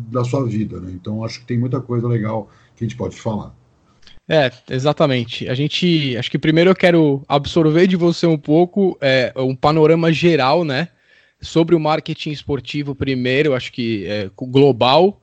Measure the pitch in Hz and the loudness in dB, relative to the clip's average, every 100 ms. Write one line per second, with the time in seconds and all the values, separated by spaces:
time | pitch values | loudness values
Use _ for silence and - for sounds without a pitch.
0 | 113 123 120 139 120 104 98 90 92 90 | -8 -6 -2 -2 -4 -4 -6 -8 -14 -12
1 | 107 107 110 - - 120 127 135 120 120 | -10 -8 -8 -12 -8 -4 -4 -4 -4 -4
2 | 120 117 107 110 - _ _ - 117 - | -2 -2 -2 -6 -10 _ _ -10 -8 -6
3 | 95 - 113 107 - - _ _ _ _ | -10 -8 -8 -8 -10 -20 _ _ _ _
4 | - - - 160 127 - - 131 147 147 | -20 -16 -2 0 0 -4 -10 -4 -2 0
5 | 151 123 117 - 120 127 147 - 180 160 | 0 0 -4 -8 -6 -4 -4 -2 0 0
6 | 139 120 - 143 160 160 180 185 180 170 | 0 -4 -6 -4 0 4 4 4 4 4
7 | 151 139 - 143 139 175 156 160 185 185 | 4 0 -2 -2 0 2 2 4 2 2
8 | 170 170 170 156 147 156 175 202 185 - | 0 0 0 0 2 2 2 2 0 0
9 | 139 131 117 135 131 131 147 160 151 165 | 0 2 0 -2 -4 0 2 4 4 4
10 | 165 139 175 151 131 165 160 131 170 _ | 2 2 2 2 2 0 0 -4 -6 _
11 | _ _ _ _ - 160 165 170 151 156 | _ _ _ _ -4 0 2 2 2 -2
12 | - 151 156 143 - 135 - 147 143 139 | -4 -8 -8 -8 -6 -8 -6 -8 -6 -6
13 | 139 131 127 131 151 127 - - 117 107 | -4 -2 0 0 2 0 -4 -6 -4 -4
14 | 90 104 98 - 127 135 143 113 123 147 | -4 -6 -8 -10 0 4 4 4 4 4
15 | 190 - | 4 0